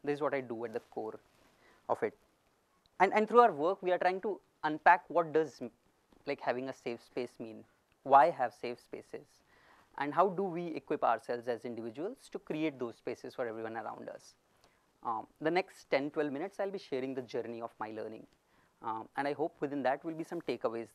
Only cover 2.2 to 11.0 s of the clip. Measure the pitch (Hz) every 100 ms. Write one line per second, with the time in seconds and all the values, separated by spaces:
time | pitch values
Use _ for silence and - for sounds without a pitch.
2.2 | _ _ _ _ _ _ _ - 190 214
3.2 | 214 240 233 143 165 196 180 180 180 185
4.2 | 220 185 _ _ 156 156 175 170 - 156
5.2 | 165 156 151 - 120 _ _ _ _ _
6.2 | - 143 143 123 131 127 123 117 - 131
7.2 | 123 - 113 107 107 _ _ _ 135 139
8.2 | 165 139 123 - 120 120 - 123 - 107
9.2 | - _ _ _ _ - _ - 143 147
10.2 | 196 175 196 170 170 151 - 151